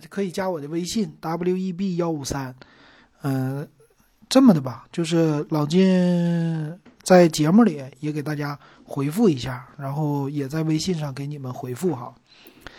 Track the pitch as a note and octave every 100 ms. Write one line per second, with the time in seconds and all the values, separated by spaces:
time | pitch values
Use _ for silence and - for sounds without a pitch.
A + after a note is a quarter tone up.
0 | - - G3 F3+ F#3+ E3 C#3+ E3+ F3 A3+
1 | F3 - F#3 E3+ F3+ F#3 F#3+ F3 G3 E3+
2 | E3+ D#3 C3 C#3+ C3 B2+ - _ - _
3 | _ _ C#3+ C3 C3 C#3 D#3+ _ _ _
4 | _ _ - C4+ C4+ D#3+ B2+ A2 - -
5 | D#3+ E3+ D#3+ D3 E3 D3+ D3 F3 F#3+ F#3
6 | F3+ F3 E3+ E3+ E3 E3 D3+ F3 _ _
7 | - F3+ E3+ D#3 D3+ G#3 G#3+ D3 C3+ -
8 | D3 D3+ C#3+ D3 D3 C#3+ - _ - C#3
9 | C#3+ E3+ A3+ C3 B2+ B2+ C3 - C#3 C#3+
10 | D#3 C#3+ C#3 D3 C3+ D#3+ D#3 D#3 F#3+ E3
11 | D3 C3 C#3+ D3 C3 B2 B2 B2 F3+ C3
12 | A#2+ - _ _ - - -